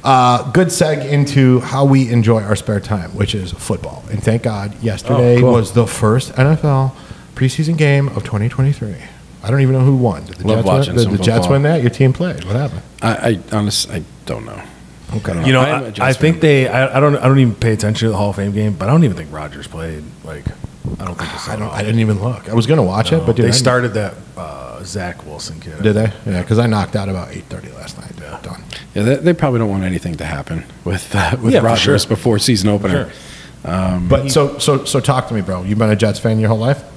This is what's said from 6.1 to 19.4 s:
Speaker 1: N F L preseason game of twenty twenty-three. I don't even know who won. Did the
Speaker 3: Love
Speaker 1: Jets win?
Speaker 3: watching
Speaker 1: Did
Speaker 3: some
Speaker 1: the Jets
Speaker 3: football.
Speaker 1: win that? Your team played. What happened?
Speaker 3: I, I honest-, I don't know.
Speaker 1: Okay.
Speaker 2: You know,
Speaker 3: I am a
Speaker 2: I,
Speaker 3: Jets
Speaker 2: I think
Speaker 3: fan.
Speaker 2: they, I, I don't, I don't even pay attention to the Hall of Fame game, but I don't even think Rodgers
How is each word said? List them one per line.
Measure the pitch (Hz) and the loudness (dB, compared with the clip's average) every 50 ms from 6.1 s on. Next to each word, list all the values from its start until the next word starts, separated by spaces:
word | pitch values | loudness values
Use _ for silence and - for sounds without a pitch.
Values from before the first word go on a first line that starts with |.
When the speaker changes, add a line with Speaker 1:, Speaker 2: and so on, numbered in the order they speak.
| 110 131 - - - - | 2 2 0 -4 0 2
Speaker 1:
N | 127 | 4
F | 143 156 151 - | 4 4 2 2
L | 151 139 131 135 131 - - - - - - - - - | 2 2 2 0 0 -4 -8 -18 -20 -20 -20 -20 -18 -4
preseason | - 131 131 - - 156 156 170 | -2 0 0 0 -2 -2 -2 2
game | 151 151 143 139 139 139 135 | 2 4 4 4 2 2 0
of | 113 - 104 | -4 -6 -6
twenty | - 113 101 104 | -4 -4 -2 -2
twenty-three. | 120 - - 131 143 139 - 117 104 92 - - - - - - - - - - | -2 0 0 0 0 0 -2 -4 -8 -8 -10 -14 -20 -20 -20 -20 -20 -20 -10 -4
I | 104 | -2
don't | 123 139 | 0 2
even | 139 127 131 | 2 2 4
know | 131 | 4
who | 127 139 139 | 4 4 4
won. | 127 123 113 90 76 78 | 4 2 2 0 -2 -8
Did | - - | -14 -12
the | 87 87 | -4 0
Speaker 3:
Love | 101 110 | 2 2
Speaker 1:
Jets | 113 107 | 2 4
win? | 95 90 | 2 2
Speaker 3:
watching | - 135 - 90 | 2 2 2 2
Speaker 1:
Did | 120 117 | 2 2
Speaker 3:
some | 104 | 2
Speaker 1:
the | 101 95 92 | 2 0 0
Jets | 110 113 117 | 2 2 2
Speaker 3:
football. | - - 139 | 2 2 2
Speaker 1:
win | 139 143 | 2 4
that? | 147 170 160 | 2 2 2
Your | 120 117 | 2 0
team | 120 - 135 131 127 | 2 4 2 2 2
played. | - 170 180 87 - 98 | 0 -4 -4 -4 -8 -6
What | 90 104 | -4 -4
happened? | 127 147 131 - - - - - - | -2 -2 -4 -6 -10 -14 -14 -12 -4
Speaker 3:
I, | - 110 113 - - 117 110 87 - - | -2 -2 -2 0 0 0 -2 -2 -4 -4
I | 110 | -2
honest-, | 107 104 101 101 - - - | -2 -2 0 -2 -4 -4 -4
I | 107 87 - - - - - | -6 -8 -8 -10 -18 -14 -10
don't | - 62 55 55 | -8 -8 -8 -10
know. | 55 55 - - - - - - - - - - - - | -12 -14 -16 -16 -18 -20 -20 -20 -20 -20 -20 -14 -10 -8
Speaker 1:
Okay. | 110 - - 90 85 80 | -6 -6 -4 -4 0 2
Speaker 2:
You | 131 131 | 4 4
know, | 131 | 4
Speaker 3:
I | 131 143 | 4 2
am | 151 131 131 | 0 -2 -4
a | |
Speaker 2:
I, | 110 | -8
Speaker 3:
Jets | 107 - | -4 -2
Speaker 2:
I | 123 131 131 - | 0 0 2 2
think | 147 160 170 | 2 2 2
Speaker 3:
fan. | 165 | 4
Speaker 2:
they, | 165 156 143 135 131 | 4 4 4 4 2
I, | 127 - 127 131 131 131 | 2 0 0 0 2 2
I | 131 | 2
don't, | 147 147 143 | 4 4 2
I | 131 - | 4 4
don't | 127 135 139 | 4 6 6
even | 131 117 101 | 4 4 2
pay | - - 117 110 | 0 0 0 0
attention | 98 107 104 110 - 110 | 0 0 -2 0 0 0
to | 113 | -2
the | 104 | 0
Hall | 92 104 101 | 0 -2 -2
of | 92 | -2
Fame | 95 98 101 101 | -2 -4 -2 -2
game, | 107 107 107 98 | -2 -2 -2 -2
but | 76 92 104 | -2 0 2
I | |
don't | 139 165 170 | 4 4 4
even | 120 90 | 4 0
think | 85 80 73 | -4 -10 -12
Rodgers | 76 76 | -10 -12